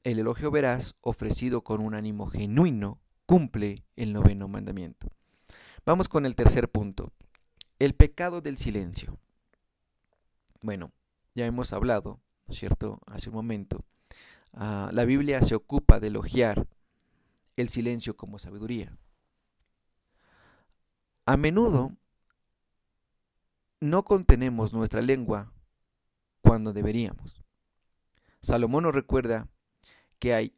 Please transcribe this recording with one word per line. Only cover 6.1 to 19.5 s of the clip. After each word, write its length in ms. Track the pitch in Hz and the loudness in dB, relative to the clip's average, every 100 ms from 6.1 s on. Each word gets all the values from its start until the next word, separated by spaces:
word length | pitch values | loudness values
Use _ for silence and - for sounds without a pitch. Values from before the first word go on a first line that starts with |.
| 156 135 | 0 -2
el 100 | 117 | 4
tercer 340 | 117 123 117 | 4 4 0
punto, 440 | 110 101 - 82 - - _ _ - - - | -4 -6 -8 -14 -14 -20 _ _ -20 -14 -2
el 140 | 139 | 4
pecado 480 | - 151 - 175 175 | 8 8 8 -6 -6
del 160 | 147 135 | -8 -8
silencio. 600 | 123 104 90 101 - - _ _ _ _ _ _ _ _ _ _ _ _ _ _ | -6 -4 -6 -10 -14 -16 _ _ _ _ _ _ _ _ _ _ _ _ _ _
Bueno, 300 | 110 98 80 _ _ _ _ | -10 -10 -12 _ _ _ _
ya 120 | 120 117 | -6 -4
hemos 260 | 120 123 | -4 -6
hablado, 480 | 98 123 107 101 - _ _ - | -4 0 -2 -4 -14 _ _ -14
¿no 60 | |
es 60 | - | -8
cierto?, 400 | 98 - 107 104 - | -2 -2 -4 -10 -14
hace 240 | 104 - | -14 -10
un 60 | 110 | -8
momento. 500 | 117 104 98 95 - _ _ - - - _ | -8 -8 -8 -10 -12 _ _ -20 -20 -20 _
Ah, 380 | - 107 101 95 | -10 -8 -6 -4
la 140 | 110 120 | -2 0
Biblia 360 | 139 143 135 | 0 0 2
se 140 | 120 110 | 2 0
ocupa 460 | - - - 107 | -2 0 6 6
de 60 | 107 | 6
elogiar 600 | 107 - 123 113 101 - _ _ _ _ _ _ _ _ - | -8 -4 -2 0 -2 -8 _ _ _ _ _ _ _ _ -8
el 140 | 120 | -6
silencio 480 | 123 117 117 117 101 | -4 -6 -6 -10 -12
como 220 | 101 101 | -14 -16
sabiduría. 580 | 92 101 110 117 - - _ _ _ _ _ | -16 -14 -10 -10 -12 -18 _ _ _ _ _